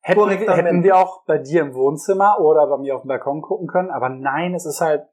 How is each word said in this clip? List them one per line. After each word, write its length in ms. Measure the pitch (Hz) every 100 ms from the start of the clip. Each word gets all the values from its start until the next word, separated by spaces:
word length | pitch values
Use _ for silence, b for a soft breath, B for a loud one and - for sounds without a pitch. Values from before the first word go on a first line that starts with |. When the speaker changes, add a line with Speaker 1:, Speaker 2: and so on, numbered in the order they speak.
Speaker 1:
Hätten 200 | - 190
Speaker 2:
Korrekt, 200 | 208 190
Speaker 1:
wir, 100 | 214
hätten 120 | 180 170
Speaker 2:
Moment. 160 | 175
Speaker 1:
wir 120 | 180 185
auch 280 | 185 - -
bei 120 | 156
dir 220 | 135 165
im 120 | 147
Wohnzimmer 640 | 131 135 147 - 190 202 208
oder 260 | 151 156 143
bei 100 | 139
mir 160 | 139
auf 80 | 131
dem 60 | 131
Balkon 340 | 127 139 147
gucken 240 | 156 190 165
können, 240 | 175 180
aber 180 | 135 127
nein, 460 | 131 135 139 175
es 100 | 180
ist 160 | 160 143
halt, 220 | 165 147 -